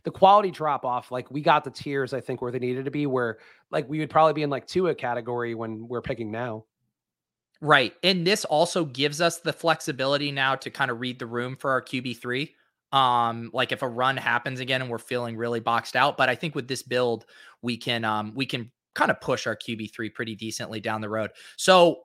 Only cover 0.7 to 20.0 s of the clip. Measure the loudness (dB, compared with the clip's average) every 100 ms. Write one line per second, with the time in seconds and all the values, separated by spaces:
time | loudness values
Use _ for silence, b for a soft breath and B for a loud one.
0.7 | -2 -2 -4 -4 -8 -6 -2 4 4 2
1.7 | -10 -6 -4 -2 -4 -6 -6 -4 -4 -2
2.7 | -4 -4 -2 0 0 0 -4 b b b
3.7 | -4 -2 -4 2 6 6 4 -2 -2 -2
4.7 | 0 0 0 -2 -4 -4 -4 -4 -4 -6
5.7 | -8 -8 -6 -6 -6 -6 -6 -6 -8 -12
6.7 | _ _ _ _ _ _ _ _ -4 4
7.7 | 6 4 0 0 2 2 0 2 2 2
8.7 | 0 -2 -2 -2 2 0 0 -6 -2 0
9.7 | 0 -2 -2 0 0 0 0 0 0 -4
10.7 | -4 -2 -2 -6 -8 -6 -4 -4 -4 -2
11.7 | -2 -2 -6 -6 -8 -6 -4 -6 _ _
12.7 | _ _ 2 4 4 2 -2 -6 -2 -2
13.7 | -2 -4 -2 0 0 0 -2 -2 -6 -4
14.7 | -4 -4 -8 -6 -6 -4 -4 -4 -2 0
15.7 | -2 0 2 2 2 2 0 -4 -6 -8
16.7 | -8 -4 0 0 -2 -8 b b b -6
17.7 | -4 -4 -2 0 -2 -4 -6 -6 -6 -10
18.7 | _ _ -2 0 0 0 -2 -2 -6 -6
19.7 | -8 -8 -8